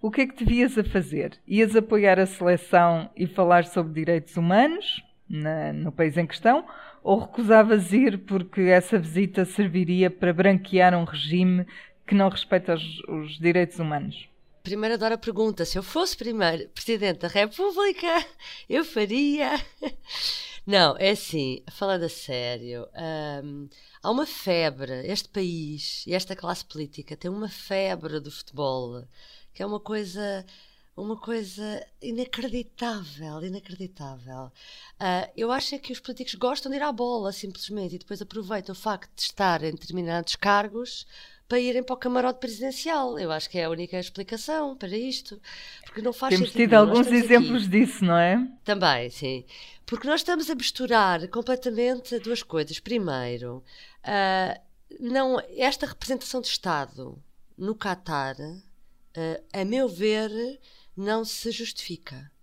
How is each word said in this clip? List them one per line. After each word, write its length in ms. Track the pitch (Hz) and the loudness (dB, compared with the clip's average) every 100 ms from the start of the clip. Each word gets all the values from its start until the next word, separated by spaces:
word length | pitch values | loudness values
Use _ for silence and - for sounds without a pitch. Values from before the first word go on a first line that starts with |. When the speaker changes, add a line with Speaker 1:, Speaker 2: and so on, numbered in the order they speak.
Speaker 1:
o 100 | 220 | -2
que 80 | 220 | 0
é 80 | 269 | 0
que 80 | - | 2
te 80 | |
vias 340 | 220 233 254 240 | 2 4 4 2
a 60 | |
fazer? 560 | 202 196 147 147 151 - - | 0 0 -2 -4 -6 -8 -2
Ias 260 | 202 220 220 | 4 6 6
apoiar 420 | 220 214 202 185 | 4 4 6 6
a 60 | 190 | 4
seleção 840 | - 175 175 - 180 175 165 156 - | 2 4 4 6 6 6 4 -2 -4
e 100 | 175 | -4
falar 380 | - 175 175 | 2 6 6
sobre 300 | 170 - 165 | 6 -2 -2
direitos 420 | 160 160 170 156 - | -2 2 0 0 0
humanos 680 | 170 196 285 339 - - - _ _ | 4 6 6 2 -4 -6 -8 _ _
na, 420 | 151 151 156 151 | -4 -2 -2 -4
no 220 | 151 160 | -4 -6
país 240 | - 160 147 | 0 2 2
em 100 | 170 | -2
questão? 380 | - 226 262 - - - - | 2 4 4 2 -16 -20 -8
Ou 180 | - 196 | 2 2
recusavas 760 | - - 220 220 220 214 175 | 2 -4 8 8 10 6 4
ir 320 | 202 262 196 - | 4 4 2 -2
porque 380 | 196 185 - | -2 -2 0
essa 360 | 185 185 180 214 | 6 6 6 0
visita 460 | 160 160 196 190 185 | 0 0 0 2 -2
serviria 680 | - 202 175 175 180 185 | 2 0 2 2 4 4
para 220 | 185 180 | 4 0
branquear 600 | 170 185 190 190 190 180 | 6 6 6 2 6 6
um 120 | 180 170 | 6 0
regime 600 | 151 143 175 185 180 180 - - _ - | -4 0 2 4 4 0 -10 -20 _ 2
que 80 | |
não 140 | 202 196 | 4 4
respeita 460 | 190 - 185 185 | 2 0 0 2
os, 260 | 165 160 160 - | -2 -2 -12 -8
os 320 | 156 151 151 | -8 -8 -2
direitos 400 | 165 175 170 - | 2 4 2 0
humanos? 480 | 160 147 139 147 - _ _ _ | -4 -2 -6 -10 -18 _ _ _
Speaker 2:
Primeiro 340 | - 202 220 226 | -8 -4 -2 0
adoro 180 | 220 | 0
a 40 | 226 | -2
pergunta. 460 | 226 190 220 208 | -4 0 0 0
Se 160 | 170 185 | -2 -2
eu 40 | |
fosse 340 | 190 320 370 - | -4 -2 -2 -2
primeiro 500 | 226 226 175 160 - | -6 0 0 0 -6
Presidente 500 | - - 226 202 170 | -10 -4 0 0 -2
da 100 | 170 | -2
República, 960 | 202 208 208 392 359 403 - 349 330 - - - - - | 0 0 0 -2 0 0 0 0 0 -2 -12 -18 -18 -2
eu 140 | 254 | -2
faria. 680 | - - 208 240 285 294 269 285 - - | -2 -2 0 0 0 0 0 -2 -6 -8
<laughs> 840 | 302 - - - - - - - - | -8 -8 -12 -8 -6 -6 -10 -14 0
Não, 280 | 196 160 131 | 6 6 6
é 120 | 190 | 2
assim, 520 | 202 - 160 135 127 - | 2 -2 -4 -2 -4 -12
falando 320 | - 196 190 | -6 -2 0
a 60 | 165 | -2
sério, 760 | - - 127 120 120 120 120 - - 165 156 151 143 | -8 -8 -6 -4 -8 -8 -12 -12 -10 -8 -8 -8 -8
hum, 240 | 143 143 143 - - - | -10 -12 -14 -20 -20 -10
há 80 | - | -4
uma 160 | 240 302 | -2 -2
febre, 800 | - - 170 160 135 135 131 135 | -6 -2 0 0 -2 -10 -8 -6
este 200 | 202 - | -6 -6
país 760 | 208 185 165 151 151 - - - | -6 -4 -6 -8 -10 -10 -10 -4
e 80 | |
esta 220 | 180 185 190 | -4 -4 -10
classe 280 | 175 180 | -8 -8
política 540 | - 156 147 - 143 147 | -10 -12 -12 -12 -16 -10
tem 140 | 175 | -8
uma 180 | 196 214 | -8 -8
febre 680 | - - 190 190 180 160 151 | -12 -6 -2 -2 -4 -6 -8
do 100 | 143 | -10
futebol, 720 | - - 135 139 131 123 123 127 - - - - | -16 -16 -6 -4 -4 -6 -12 -18 -20 -20 -20 -20
que 120 | - | -12
é 20 | 196 | -8
uma 140 | 208 | -8
coisa, 680 | 208 214 202 180 208 196 185 - - _ _ - | -6 -8 -6 -8 -8 -8 -12 -20 -20 _ _ -14
uma 220 | 208 220 | -10 -10
coisa 680 | - 233 202 190 214 214 - _ | -6 -8 -8 -10 -10 -10 -12 _
inacreditável, 1400 | - 226 254 247 240 233 233 - 240 214 165 143 156 151 | -10 -6 -6 -6 -6 -8 -10 -8 -8 -8 -12 -14 -12 -10
inacreditável. 1120 | 180 190 190 175 185 185 139 131 123 131 131 _ - - - - | -10 -10 -12 -14 -14 -14 -16 -14 -16 -14 -16 _ -20 -20 -20 -8
Ah, 280 | 196 180 - - | -2 -2 -4 -6
eu 160 | 226 | -2
acho 220 | 254 - | -2 -4
é 60 | 277 | -8
que 140 | - | -10
os 60 | 247 | -14
políticos 360 | - 247 254 190 | -12 -12 -10 -2
gostam 340 | 247 285 277 | -2 -2 -6
de 80 | 269 | -4
ir 60 | |
à 80 | 294 | -4
bola, 400 | 240 247 247 196 | -2 -2 -2 -4
simplesmente, 640 | 196 202 185 - 208 180 180 | -6 -12 -12 -10 -8 -8 -10
e 40 | |
depois 220 | - 202 | -12 -12
aproveitam 520 | 208 214 185 214 185 | -10 -10 -6 -6 -6
o 40 | 185 | -8
facto 320 | 220 190 - - | -6 -6 -8 -8
de 60 | |
estar 400 | - - 190 165 | -8 0 2 2
em 80 | 156 | -2
determinados 640 | 156 - 180 170 170 170 - | -8 -8 -6 -2 -4 -4 -2
cargos 720 | 196 202 208 208 247 - - - - - _ | 2 2 2 -6 -10 -12 -16 -20 -20 -20 _
para 120 | 247 | 0
irem 220 | 247 247 | 2 0
para 140 | 247 254 | -2 -4
o 20 | |
camarote 420 | 254 247 247 254 | 0 0 0 -2
presidencial. 800 | 254 214 262 262 320 320 262 240 | -8 -6 -6 -6 -4 -2 -2 -4
Eu 140 | 175 | -4
acho 180 | 156 - | -4 -4
que 80 | 180 | -4
é 60 | |
a 60 | 165 | -4
única 260 | 165 175 185 | -4 -6 -8
explicação 760 | 180 - 196 226 - 311 285 269 | -8 -12 -10 -10 -4 -4 -4 -6
para 200 | 196 208 | -8 -6
isto, 460 | 254 - - 196 - - - - | -4 -8 -10 -18 -18 -20 -18 -20
porque 160 | - - | -16 -6
não 140 | 226 | -6
faz 220 | 240 262 285 | -4 0 2
Speaker 1:
Temos 160 | 247 | 2
Speaker 2:
sentido 180 | 233 233 | 2 8
Speaker 1:
tido 20 | |
Speaker 2:
nenhum. 120 | 226 208 | 10 10
Nós 40 | |
Speaker 1:
alguns 180 | 226 240 | 6 6
Speaker 2:
estamos 180 | 240 233 | 4 8
Speaker 1:
exemplos 380 | 240 262 240 | 6 6 0
Speaker 2:
aqui. 80 | 202 | 2
Speaker 1:
disso, 340 | 196 262 - 180 | 4 4 4 4
não 120 | 170 | 6
é? 280 | 170 202 254 - | 6 4 0 -6
Speaker 2:
Também, 460 | - 202 180 127 123 | -4 2 4 2 -2
sim. 360 | - 139 131 - - - - | -6 -6 -6 -10 -20 -20 -20
Porque 240 | - 233 262 | -10 -6 -2
nós 120 | 311 | -2
estamos 280 | 320 349 311 | 0 -2 -2
a 20 | |
misturar 760 | 285 - - 254 226 196 175 180 | -4 -4 -4 2 4 4 2 -2
completamente 920 | 233 240 254 254 220 247 254 247 233 | -6 -4 -2 -2 0 0 0 -4 -8
duas 240 | 226 233 | -4 -6
coisas. 360 | - 160 151 156 | -4 -4 -4 -8
Primeiro, 840 | - 233 185 131 123 123 123 127 - - - - | -4 -4 -2 -4 -6 -8 -10 -14 -16 -20 -20 -16
ah, 560 | - 202 196 190 185 - _ _ _ - | -4 0 2 0 -2 -4 _ _ _ -12
não, 420 | 240 254 262 254 - - | -2 0 0 -2 -4 -2
esta 300 | 262 269 285 | -2 0 -8
representação 520 | - - 254 - 254 | -8 -6 -6 -4 -6
de 80 | - | -6
Estado 720 | - 190 156 135 - 131 139 - - - - | -6 -2 -4 -4 -12 -16 -18 -20 -20 -20 -10
no 160 | 190 | -8
Catar 600 | 214 208 180 190 151 135 135 151 180 - - - - - | -6 -4 -6 -4 -4 -4 -8 -14 -16 -20 -20 -20 -20 -18
eh, 280 | - 160 160 - | -10 -8 -8 -10
a 120 | 196 190 | -6 -2
meu 220 | 247 254 | 0 -2
ver, 720 | 175 214 214 220 214 240 269 - - - - | 0 0 0 -2 -6 -8 -10 -20 -20 -20 -8
não 280 | 196 220 | -2 -2
se 280 | 220 - 226 | -2 -6 -8
justifica. 800 | 226 233 - - 170 - 135 143 _ | -8 -10 -12 -12 -12 -14 -18 -18 _